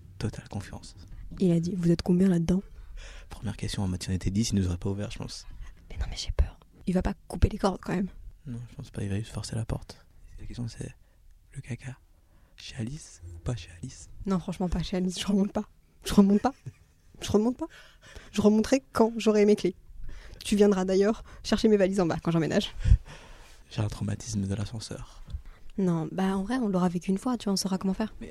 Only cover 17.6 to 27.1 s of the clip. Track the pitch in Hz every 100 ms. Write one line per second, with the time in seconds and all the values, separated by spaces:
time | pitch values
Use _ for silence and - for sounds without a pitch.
17.6 | 320 - - - - - - - 208 214
18.6 | 214 269 - - 226 233 214 214 208 208
19.6 | 349 - - - - - - - - 202
20.6 | 208 185 185 190 202 220 - - - 208
21.6 | 226 208 185 196 170 165 - 165 151 196
22.6 | - - - - - - - - - -
23.6 | - - 104 - 101 101 - 107 98 98
24.6 | 101 117 - 107 117 - - - - -
25.6 | - - 185 165 156 185 190 196 196 262
26.6 | 220 185 180 175 -